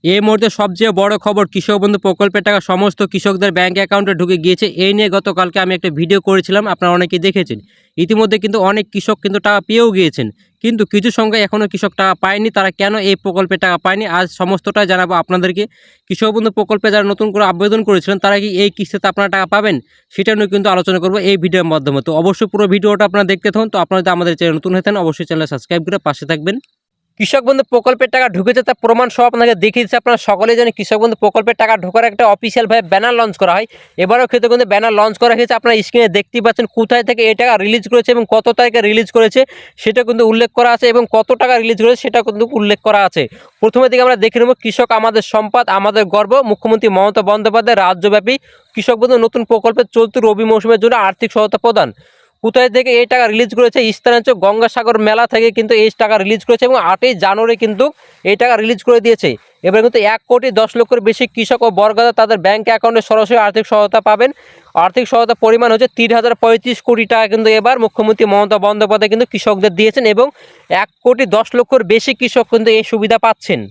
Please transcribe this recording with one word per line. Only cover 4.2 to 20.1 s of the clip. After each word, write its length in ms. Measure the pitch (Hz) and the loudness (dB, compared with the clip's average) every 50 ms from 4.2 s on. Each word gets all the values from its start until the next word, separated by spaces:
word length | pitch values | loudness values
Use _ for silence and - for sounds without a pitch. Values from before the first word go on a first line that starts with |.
| 180 175 185 | 0 -2 -2
গিয়েছে। 280 | 170 156 180 180 - - 170 135 | 0 0 0 0 0 -2 -6 -2
এই 160 | 165 185 196 202 | -2 0 0 2
নিয়ে 160 | 208 214 202 | 0 0 0
গতকালকে 480 | 180 196 - 208 180 180 185 175 160 190 | 0 -2 -2 -2 -2 -2 -4 -2 -2 -4
আমি 140 | 185 185 185 | -2 -2 -4
একটা 140 | 170 - 180 | -4 -4 -6
ভিডিও 280 | 151 147 170 160 196 196 | -4 -4 -2 0 0 0
করেছিলাম, 420 | - 196 190 190 - - 190 208 214 | 0 0 0 0 0 0 -2 -2 -2
আপনারা 240 | 208 180 _ 180 175 175 | -2 -4 _ 0 0 0
অনেকেই 280 | 175 180 160 - 175 165 | 0 0 -2 -4 -2 -2
দেখেছেন। 340 | 190 185 196 180 202 - 104 - _ _ _ _ _ _ | -2 -2 -2 -4 -4 -8 -12 -12 _ _ _ _ _ _
ইতিমধ্যে 400 | - 175 170 220 214 220 202 220 208 | -6 -2 0 0 0 2 0 0 -2
কিন্তু 180 | 185 208 202 220 | -2 -4 -2 0
অনেক 240 | 185 190 202 214 202 _ | 0 0 0 -2 -6 _
কৃষক 260 | - 202 - - 214 _ | -8 -6 -4 -4 -4 _
কিন্তু 180 | - 202 196 208 | -4 -6 -6 -2
টাকা 200 | - 208 208 202 | -2 0 -2 -2
পেয়েও 260 | - - 220 226 233 233 | -2 0 0 2 2 2
গিয়েছেন, 360 | 196 190 180 156 - - 120 107 101 _ _ _ _ _ - | 2 0 0 0 -2 -4 -8 -8 -8 _ _ _ _ _ -4
কিন্তু 200 | 226 233 214 208 | -4 -2 -2 -4
কিছু 240 | - - 208 190 240 | -2 -2 -2 -2 -2
সংখ্যা 280 | - - 220 214 214 220 | -2 0 -2 0 0 0
এখনও 260 | 202 190 - 208 214 | -2 -2 -2 -4 -4
কৃষক 260 | 190 - 190 - 190 _ | -4 -4 -6 -6 -6 _
টাকা 160 | - 196 190 180 | -2 -2 -2 0
পায়নি। 340 | _ - 190 196 208 220 226 | _ -2 -2 -2 -2 -2 -2
তারা 180 | - 202 190 190 | -2 -2 -2 -2
কেন 220 | 180 - 196 202 214 220 | -2 -2 -4 -2 -2 -2
এই 160 | 190 196 196 | -2 -2 -2
প্রকল্পের 440 | - _ 196 170 190 190 175 190 - | -2 _ -6 -2 -2 -2 -2 -2 -2
টাকা 180 | - 185 175 | -2 -2 -2
পায়নি, 280 | 170 _ 185 190 202 220 | -2 _ -4 -4 -4 -4
আজ 200 | 190 165 180 185 170 | -4 -2 -2 -2 -4
সমস্তটাই 560 | - - 185 180 196 180 _ 202 196 214 208 | -4 -6 -4 -2 -2 -4 _ -4 -2 -2 0
জানাবো 260 | 180 190 180 185 170 185 | 0 0 -2 -2 -2 -2
আপনাদেরকে। 500 | 170 165 - 185 180 175 185 175 185 208 - _ _ _ _ _ _ _ _ | -4 -2 -2 -2 -2 -2 -2 -4 -4 -8 -8 _ _ _ _ _ _ _ _
কৃষক 220 | 185 - 220 220 208 | -6 -2 -2 -2 -2
বন্ধু 160 | 226 214 226 | -2 -4 -2
প্রকল্পে 360 | 185 220 208 - 214 202 - 220 | -2 -4 -4 -2 -4 -2 -2 0
যারা 140 | 202 214 196 | 0 0 0
নতুন 200 | 202 202 - 214 214 | 0 -2 -2 -4 -2
করে 120 | 190 208 208 | 0 0 0
আবেদন 360 | 196 185 170 202 208 214 226 208 | 0 0 -2 -2 0 0 0 0
করেছিলেন, 340 | 208 196 180 - 190 202 185 | 0 0 0 0 -2 -4 -2
তারা 160 | - 196 202 202 | 0 0 0 0
কি 100 | 202 214 185 | -2 -4 -2
এই 120 | 180 202 196 | -2 -2 -2
কিস্তিতে 360 | - - 196 - - 190 - | -2 -4 -8 -6 -6 -4 -4
আপনারা 220 | 196 196 202 202 190 | -4 -2 -2 -4 -2
টাকা 180 | 185 196 190 | -2 -4 -2
পাবেন, 280 | 175 202 208 208 214 175 127 - _ _ _ _ _ | -2 -2 -2 0 0 -2 -4 -6 _ _ _ _ _